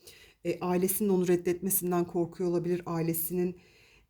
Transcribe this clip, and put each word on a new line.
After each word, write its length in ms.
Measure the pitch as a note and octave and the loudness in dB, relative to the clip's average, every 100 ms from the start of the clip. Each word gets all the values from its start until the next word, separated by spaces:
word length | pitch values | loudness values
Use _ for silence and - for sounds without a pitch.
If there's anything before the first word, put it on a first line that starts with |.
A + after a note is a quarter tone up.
| - - - _ | -20 -20 -20 _
E, 140 | F3 E3 | -6 -2
ailesinin 480 | F3+ F3+ F#3+ - G#3 | 0 2 2 2 2
onu 200 | F#3 F3+ | 4 4
reddetmesinden 760 | F3 F3 F3 G3 F#3+ F3+ F3 | 4 2 -2 -2 -2 0 0
korkuyor 460 | E3+ F3+ E3+ - F3+ | 0 -2 -2 -2 -2
olabilir. 320 | E3+ E3+ F3 E3+ | 0 0 -2 -2
Ailesinin, 720 | E3 E3 E3 - F3+ F3+ F3+ - - _ _ _ | -2 -2 -2 -2 -2 -2 -4 -16 -20 _ _ _